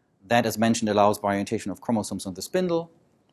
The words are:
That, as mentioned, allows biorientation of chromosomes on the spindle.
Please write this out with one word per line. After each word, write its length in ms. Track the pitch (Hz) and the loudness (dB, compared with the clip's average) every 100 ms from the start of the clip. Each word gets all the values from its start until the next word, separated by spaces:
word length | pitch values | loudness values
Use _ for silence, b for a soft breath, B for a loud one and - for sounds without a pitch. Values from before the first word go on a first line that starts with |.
| _ _ - | _ _ 0
That, 200 | 120 113 | 2 2
as 100 | 107 | 2
mentioned, 320 | 113 113 107 | 2 2 2
allows 300 | 104 104 107 | 4 4 4
biorientation 520 | 101 101 101 107 101 | 0 -2 -2 -4 -6
of 100 | 90 | -8
chromosomes 440 | - 113 101 98 | -2 -2 -2 -8
on 100 | - | -10
the 80 | 87 | -10
spindle. 480 | - 185 185 170 165 _ _ _ _ | -4 -2 0 -2 -4 _ _ _ _